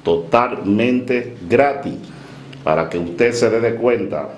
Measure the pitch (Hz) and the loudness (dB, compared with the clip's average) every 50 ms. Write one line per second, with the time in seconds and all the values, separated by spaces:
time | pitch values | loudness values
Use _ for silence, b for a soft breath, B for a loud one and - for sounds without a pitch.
0 | - 87 85 85 82 - - 117 120 123 113 95 90 95 101 104 113 123 127 123 | 2 2 0 0 0 2 2 2 4 2 -2 -4 0 2 2 2 4 2 2 0
1 | 120 - 127 123 120 - - - 90 85 - - 139 143 139 - - - - - | 0 0 -2 -2 -2 -4 -10 -12 -4 0 4 4 4 4 2 -2 -6 -8 -8 -8
2 | - B B B B B B B B B B B - 80 78 80 80 80 82 87 | -12 B B B B B B B B B B B 0 0 2 2 2 0 -2 -4
3 | 87 85 87 - 120 120 117 - 127 110 107 113 117 117 104 113 117 123 120 - | -4 -4 0 2 2 2 2 2 2 2 2 2 0 0 0 2 2 2 2 2
4 | 98 - 80 76 71 - - | 0 -4 -4 -6 -6 -6 -10